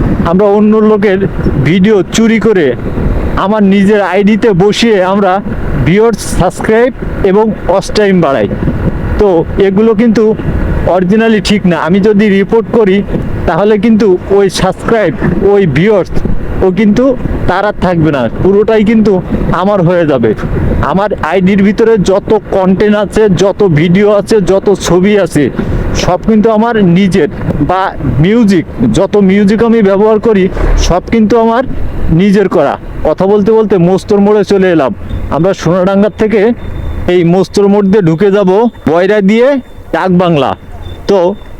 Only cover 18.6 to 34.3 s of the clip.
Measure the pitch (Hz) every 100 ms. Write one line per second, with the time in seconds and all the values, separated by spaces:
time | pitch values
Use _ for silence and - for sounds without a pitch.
18.6 | 214 220 202 226 214 185 - - - 170
19.6 | 190 208 165 180 156 135 113 101 - -
20.6 | - - 123 175 202 - 156 185 185 202
21.6 | 202 208 226 226 170 196 - 214 - 202
22.6 | 185 185 208 208 202 - 214 165 202 214
23.6 | 202 147 175 180 208 208 196 220 180 190
24.6 | 208 190 - 175 190 208 180 151 131 -
25.6 | - - - - - 175 - 220 220 214
26.6 | 233 226 190 170 196 190 147 - - -
27.6 | 147 185 190 - 147 120 165 233 208 185
28.6 | - - - - 190 208 190 202 202 214
29.6 | 226 226 196 196 214 220 233 202 185 -
30.6 | - - - 175 - 226 214 233 226 233
31.6 | 269 - - - - 160 208 202 190 185
32.6 | 143 101 - - - 151 190 208 202 220
33.6 | 214 202 170 185 - 202 202